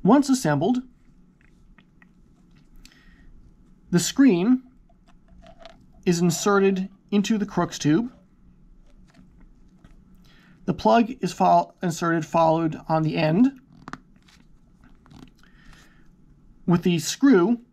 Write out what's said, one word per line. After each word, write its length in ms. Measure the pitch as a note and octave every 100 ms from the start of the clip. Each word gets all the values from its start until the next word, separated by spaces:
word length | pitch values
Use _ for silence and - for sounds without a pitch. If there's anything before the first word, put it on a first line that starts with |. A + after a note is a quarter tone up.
Once 280 | F3+ C#4 C4+
assembled, 480 | C4 D#3 C#3+ F3+ B3 - _ _ _ _ _ _ _ _ _ _ _ _ _ _ _ _ _ _ - - _ - - - - - _ _ _ _
the 80 | F3
screen 640 | - - C4+ F3 G3+ B3+ - _ _ _ _ - _ - - - - - - - -
is 140 | E3+
inserted 680 | F3 D#3+ G#3 G3+ G3 F#3+ F#3+ - _
into 260 | G#3 G3 A3
the 80 |
Crookes 340 | G3+ - E3+ -
tube. 320 | D3 D#3 A#3+ - _ _ - _ - - - - - - - - - - - _ - - - - - - _ -
The 80 | -
plug 380 | - A3 A3+ A3 -
is 140 | F3+
fol-, 400 | - F3+ F3 - _
inserted, 420 | F3+ E3 E3+ E3
followed 560 | D#3+ E3 E3 D#3+ E3 D#3 -
on 140 | D#3+
the 160 | D#3 E3
end, 420 | D#3 E3+ B3+ C#4 _ - - - _ _ _ _ _ - _ _ - - _ - - _ - _ - - - _ - _ _ _ - - -
with 160 | F3
the 160 | F3+ E3+
screw 640 | - - C#4 G3+ F3 A#3+ _